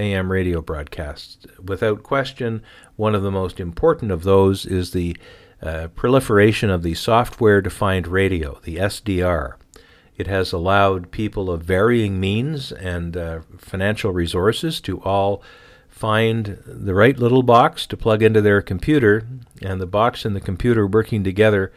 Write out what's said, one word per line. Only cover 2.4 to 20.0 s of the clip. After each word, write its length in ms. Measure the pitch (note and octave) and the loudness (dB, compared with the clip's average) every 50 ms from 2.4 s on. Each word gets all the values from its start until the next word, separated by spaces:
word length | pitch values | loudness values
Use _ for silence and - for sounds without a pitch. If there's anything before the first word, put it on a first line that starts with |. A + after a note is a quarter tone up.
| B2+ A#2 A2+ A2 - - - - - _ _ | -6 -6 -6 -6 -10 -14 -20 -20 -20 _ _
one 180 | - G#2+ G#2+ G#2+ | -4 -2 0 0
of 80 | G2+ G2 | 0 -2
the 80 | G2 | -2
most 300 | G2 F#2+ F#2+ F2+ - - | -2 -2 -4 -4 -6 -8
important 500 | F#2+ E2+ E2 - - E3 D#3+ D#3+ - A2 | -10 -10 -6 -2 0 0 0 0 -2 -4
of 140 | F#2+ E2 E2 | -4 -2 0
those 420 | F#2+ G2 F#2+ G2 G2 G2 F#2 - | 4 4 6 6 4 2 0 -2
is 240 | - F#2+ F#2 F2+ - | -4 -4 -4 -4 -2
the, 260 | - F#2 F2 E2+ E2+ - - - - - - _ _ - - | -4 -4 -4 -4 -6 -8 -12 -20 -20 -20 -20 _ _ -12 -10
uh, 240 | D#2 D#2+ D#2+ E2 E2 - | -8 -8 -8 -10 -12 -10
proliferation 760 | - - B2 C3 C3+ C3 - A#2 G2+ G2+ G#2+ G#2+ - - G#2 | -4 0 2 2 2 2 4 4 6 6 6 4 2 0 0
of 120 | F#2 F2 E2+ | 0 0 -2
the 120 | E2+ E2 | -4 -4
software-defined 1120 | - - - A2+ A2+ B2 - - - A#2+ G#2+ G#2 G2+ F#2+ F#2+ - - G#2+ G2 F#2+ F#2 E2+ E2 | -4 -2 2 2 2 2 0 -2 0 4 4 4 4 2 0 -4 -4 -2 -2 0 -2 -2 -2
radio, 500 | F2+ F#2+ G2 F#2+ F#2+ E2+ D#2 C#2+ C#2 - - | 0 2 2 2 0 -2 -4 -6 -10 -14 -12
the 160 | - E2 D#2+ | -10 -6 -4
S 180 | F#2+ G#2 - - | -4 -4 -4 -6
D 240 | - G#2 G2 F2 F2+ | -6 -4 -2 0 0
R. 360 | F2+ F2 D#2+ D2 - - - _ _ _ - - _ _ _ _ _ _ | 0 0 -2 -4 -8 -12 -16 _ _ _ -20 -20 _ _ _ _ _ _
It 100 | - F#2 | -10 -6
has 240 | E2+ G2 F#2+ F#2 - - | -4 -2 -2 -2 -2 -4
allowed 580 | F2+ E2+ F#2 G2 G2+ G2 G2 F#2+ F#2 F2 - | -4 0 2 2 4 4 2 2 0 -4 -10
people 400 | - - A2 G#2 - G#2+ G2 F2+ | -8 -6 -6 -6 -4 -4 -4 -4
of 120 | F2 E2 E2 | -4 -4 -2
varying 560 | E2 F#2 F#2 G2+ A#2 A#2+ A#2+ A2 G2+ G2 F#2 | -2 0 2 4 4 2 2 2 0 -2 -2
means 540 | F#2+ F#2+ G2+ A2 B2 D3 D#3+ C#3+ C3+ - - | -2 0 0 0 -2 -4 -6 -8 -10 -12 -14
and, 440 | - F#2+ F#2 F2 F2 E2+ E2+ E2 | -12 -8 -8 -6 -6 -6 -6 -6
uh, 240 | F2 E2+ E2 E2 D#2+ D#2+ _ - - | -8 -8 -8 -8 -10 -12 _ -20 -20
financial 540 | - - - F#2+ F#2+ G2+ G#2+ G#2 - G#2+ F2+ | -18 -10 -6 -2 -2 -2 -2 -2 -2 -2 0
resources 680 | F2+ E2+ E2+ - F2+ F2 G#2 A2 - - D#3+ D#3+ - | 0 -2 0 0 0 2 2 0 0 -2 -6 -6 -6
to 180 | - - F#2+ F2 - | -8 -8 -8 -6 -4
all 400 | F#2+ G2 G2 G2 G2 G2+ G2 - - - - - - - _ _ _ | -2 0 0 0 0 -2 -4 -8 -16 -20 -20 -20 -20 -20 _ _ _
find 680 | - - - G#2+ G#2+ A2 A2+ A2+ A2+ A2+ A2 G#2 G2 - - | -16 -8 -4 -2 0 2 2 0 0 -2 -4 -6 -8 -12 -14
the 280 | - B2 A#2+ G#2+ G2+ F#2 | -18 -14 -10 -4 -2 2
right 240 | F#2+ G#2+ B2 C#3 B2+ | 4 4 4 4 4
little 240 | A#2+ A#2 B2 C3 B2+ | 2 2 4 4 4
box 440 | A#2+ A#2 A#2 C3 D#3+ - - - | 6 6 6 6 4 2 -4 -10
to 100 | - - | -10 -8
plug 260 | G#2+ - A2+ A2 G#2+ A2 | -4 0 0 2 4 4
into 180 | A2 A2 A2 | 4 4 4
their 220 | G#2 G#2 G2+ G2+ F#2+ | 4 4 4 2 2
computer, 640 | - G2 F2 - - D3+ D3 B2 G#2 G#2 A2+ A2+ A#2 B2+ B2+ - _ - - - | -2 -6 -6 0 0 2 4 4 4 4 2 0 -6 -14 -16 -16 _ -18 -12 -10
and 180 | F#2+ F#2+ F#2 | -8 -6 -6
the 60 | F#2 | -6
box 380 | F2+ F#2+ G2+ | -2 0 0